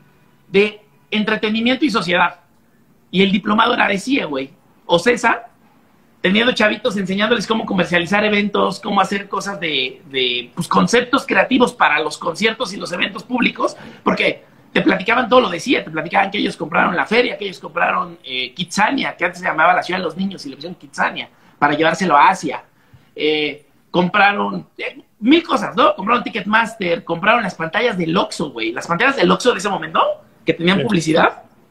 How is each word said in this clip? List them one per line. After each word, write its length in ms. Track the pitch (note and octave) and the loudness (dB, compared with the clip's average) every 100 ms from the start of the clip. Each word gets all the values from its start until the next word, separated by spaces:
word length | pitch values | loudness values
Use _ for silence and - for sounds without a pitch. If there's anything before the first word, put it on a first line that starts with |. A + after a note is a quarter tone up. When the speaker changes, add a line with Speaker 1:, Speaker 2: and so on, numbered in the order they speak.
| _ _ _ _ _ | _ _ _ _ _
Speaker 1:
de 340 | G3 G#3 G#3 _ _ _ | 2 2 -2 _ _ _
entretenimiento 760 | G#3+ G#3 G#3+ G#3+ A3 A#3 B3+ D4 | -2 0 0 0 0 0 2 0
y 60 | |
sociedad. 480 | G#3+ E3+ F3 F3 - _ _ _ _ _ _ _ | 0 0 0 0 -2 _ _ _ _ _ _ _
Y 100 | F3 | 2
el 100 | G3 | 2
diplomado 440 | G#3 G#3 G#3+ A#3 A#3 | 2 2 2 2 2
era 120 | G3+ | 0
de 120 | G3 | -2
cie, 260 | B3+ C4 E3+ | -2 -2 -2
güey, 240 | C3+ C3+ - _ _ - | -6 -8 -14 _ _ 0
o 120 | E3+ | 2
cesa, 460 | A#3+ A#3+ A#3 - - _ _ _ _ _ _ _ | 2 2 0 0 -6 _ _ _ _ _ _ _
teniendo 320 | F#3 G#3 B3 | 0 2 2
chavitos, 440 | - G#3+ A#3 B3 G3 | 2 0 0 -2 -2
enseñándoles 480 | F#3 G3 A3 A3+ F#3 | -2 -2 0 0 0
cómo 200 | A3+ G#3+ | -2 0
comercializar 580 | F#3+ E3 F3 E3+ G#3 G#3 | -2 0 0 0 0 2
eventos, 540 | G#3 G3+ G3 G3 F#3+ | 0 0 0 -2 -2
cómo 200 | G#3+ G3 | -2 0
hacer 300 | F#3+ G3+ - | 0 -2 -6
cosas 300 | A3 G3 F#3+ | -8 -6 -6
de, 420 | E3 C#3 B2+ - C#3+ | -4 -4 -4 -8 -8
de, 420 | C3+ B2 B2 B2 - | -2 -2 -2 -6 -8
pues, 120 | - | -2
conceptos 580 | F#3 F3+ A#3+ B3+ C4 - | 2 4 2 2 -2 2
creativos 460 | F#3+ - B3+ A#3 | 0 2 2 2
para 260 | - D#3 D3 | 2 0 2
los 180 | D3+ - | -2 -4
conciertos 560 | F3 E3 A3 A3 A3+ | -6 -2 -2 -2 -8
y 40 | G3 | -8
los 140 | E3 | -8
eventos 320 | F3+ - G#3+ | -4 -6 -6
públicos, 540 | - B3 - A#3 C#4 - - - | -6 -2 0 0 -4 -6 -16 -6
porque 400 | G#3+ F#3 F3+ - - _ _ F#3 | -2 0 -2 -2 -12 _ _ 0
te 60 | |
platicaban 480 | - F#3+ F#3+ A#3+ A3+ | 0 0 0 -2 4
todo 100 | B3+ | 4
lo 100 | G#3 | 4
de 80 | E3+ | -2
cia, 240 | B3 A#3+ E3 | -2 -2 -2
te 40 | |
platicaban 400 | D#3 E3+ G3 G3 | -6 -2 0 0
que 80 | G3+ | -2
ellos 200 | G3 - | -4 -4
compraron 400 | D#3 F3 - E3+ | -2 0 0 0
la 80 | C3 | 2
feria, 320 | A3+ A#3+ - | 2 0 -4
que 80 | G3+ | -8
ellos 140 | - | -10
compraron, 580 | D3+ E3+ F#3 F#3 F3 E3+ C3+ | -8 -2 0 0 -6 -12 -10
eh, 280 | B2+ B2+ | -8 -8
Kitsania, 600 | - F3+ - A3+ C4+ D3 - | -8 -6 0 0 0 -4 -4
que 80 | |
antes 160 | F3+ F3+ | -4 -4
se 60 | F3+ | -4
llamaba 260 | D#3 E3+ | 2 2
la 80 | F3+ | 2
Ciudad 180 | - F#3 | 0 -4
de 40 | |
los 140 | E3 D#3 | -4 -4
Niños 280 | G3 E3+ C#3+ | -6 -6 -14
y 40 | |
le 60 | C3 | -14
pusieron 180 | E3 F3+ | -14 -14
Kitsania, 540 | D3 F3+ A#3 E3+ A#2+ _ _ _ | -14 -4 -4 -4 -12 _ _ _
para 180 | D3 D3+ | 0 2
llevárselo 420 | D#3+ D#3+ F#3 D3 | 2 2 4 6
a 100 | E3 | 6
Asia. 340 | F#3+ D3 A#2+ - _ _ - _ D3 | 4 -4 -8 -12 _ _ -20 _ -4
Eh, 500 | D3+ D3+ D3 C3+ _ _ _ | -2 0 -2 -6 _ _ _
compraron, 800 | E3+ F3+ G#3 G3+ G3+ G3+ F#3 - - | 0 2 4 4 2 -4 -6 -10 -12
eh, 220 | A3+ C4 _ _ | -12 -12 _ _
mil 200 | A3 E4+ | 4 4
cosas, 340 | E4 B3+ D#3 F#3 | 4 -2 -2 2
¿no? 180 | D4+ - | 2 2
Compraron 300 | G3+ A#3+ A#3 | 0 0 0
Ticketmaster, 800 | G#3+ G3 A3 A3 - F3 E3+ - | -6 0 2 0 -4 -2 -2 -2
compraron 360 | E3+ G3+ A#3+ | 0 2 2
las 140 | F#3+ - | 0 -6
pantallas 420 | D#3+ G#3 A#3+ F#3 | -4 -2 0 0
del 200 | E3 F#3+ | 0 0
Oxxo, 320 | G#3+ - D#3 | 0 -4 -6
güey. 240 | A#2 A2+ | -4 -6
Las 120 | B2+ - | -6 -4
pantallas 300 | F3 C4 C4+ | 2 2 4
del 160 | F3+ | 2
Oxxo 220 | F3+ B3 | 4 2
de 60 | G3 | 0
ese 100 | G3+ | -2
momento, 320 | F#3+ D#3+ D#3+ D5 D5+ - _ - | -4 -2 0 0 -2 -12 _ -4
que 80 | |
tenían 260 | D#3+ E3+ F#3+ | 0 0 2
Speaker 2:
Sí. 40 | |
Speaker 1:
publicidad, 600 | C3 F3+ D#3 D#3+ A4+ - - _ _ | 0 0 2 2 2 0 -14 _ _